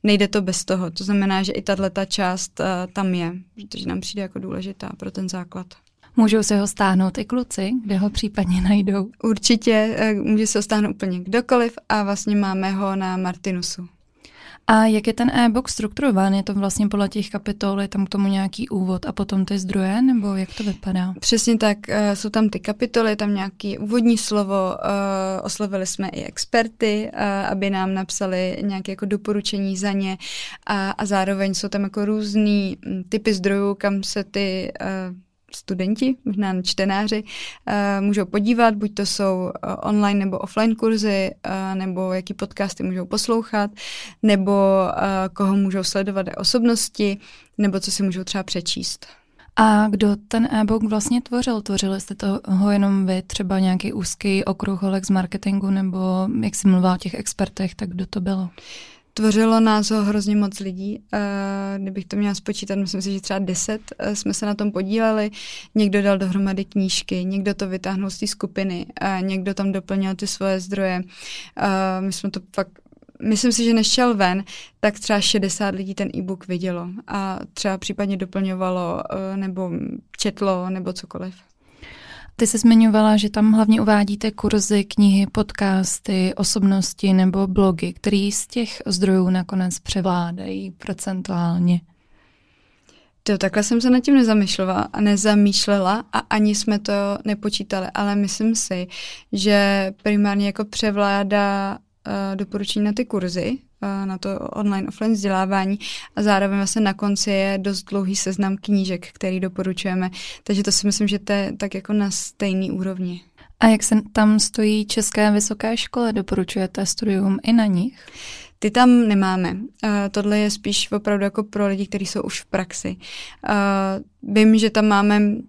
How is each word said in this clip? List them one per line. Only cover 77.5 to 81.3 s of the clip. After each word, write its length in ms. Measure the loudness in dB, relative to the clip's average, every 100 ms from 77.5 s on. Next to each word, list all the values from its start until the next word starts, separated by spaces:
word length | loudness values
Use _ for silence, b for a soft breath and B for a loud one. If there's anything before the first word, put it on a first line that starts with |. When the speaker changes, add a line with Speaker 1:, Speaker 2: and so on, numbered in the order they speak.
Speaker 1:
třeba 240 | -6 -4 -4
případně 400 | -6 -4 -2 -2
doplňovalo, 840 | -4 -4 -4 -2 -2 -2 -2 -4 -6 -6 -6
eh, 40 | -6
nebo 340 | -6 -6 -6 -4 -6 -10 _ -4
četlo, 520 | -4 -2 -2 0 -2
nebo 240 | -6 -6
cokoliv. 420 | -8 -12 -12 -12